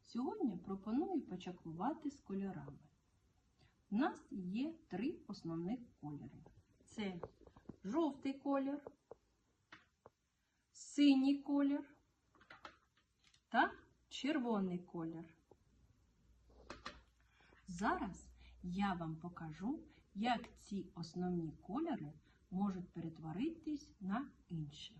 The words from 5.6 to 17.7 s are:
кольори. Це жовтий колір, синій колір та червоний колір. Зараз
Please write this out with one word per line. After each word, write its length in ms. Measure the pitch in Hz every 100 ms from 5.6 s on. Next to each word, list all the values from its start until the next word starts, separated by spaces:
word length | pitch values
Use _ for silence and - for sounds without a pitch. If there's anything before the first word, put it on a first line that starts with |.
| 175 254 - -
кольори. 440 | 151 143 - - - - _ _
Це 360 | - - 202 175 - - - - - -
жовтий 480 | 190 285 311 277 277
колір, 480 | 269 277 277 269 285 - - _ - _ _ _ _ _ - _ _ - _ _ _ _ _ _
синій 680 | - - - 285 269 269 285
колір 560 | - 285 277 285 - - _ _ _ _ - - - - _ _ _ _ - - _
та 240 | 233 381 - - _ _
червоний 680 | - 262 311 240 214 190 180
колір. 460 | - 175 165 165 165 - _ - _ _ _ _ _ _ - - - - - - - - _ _ _ _ - -
Зараз 580 | -